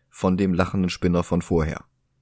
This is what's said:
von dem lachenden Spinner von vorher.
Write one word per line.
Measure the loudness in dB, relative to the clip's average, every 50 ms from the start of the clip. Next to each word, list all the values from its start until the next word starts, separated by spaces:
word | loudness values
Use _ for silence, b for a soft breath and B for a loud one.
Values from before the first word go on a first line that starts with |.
| _ _
von | -8 -2 0 0 2
dem | 2 2 2 2
lachenden | 0 0 0 -2 -2 -2 -2
Spinner | -2 -2 0 0 2 0 0
von | 0 -2 -2
vorher. | 0 0 0 0 0 -2 -4 -8 -12 _ _ _ _ _ _ _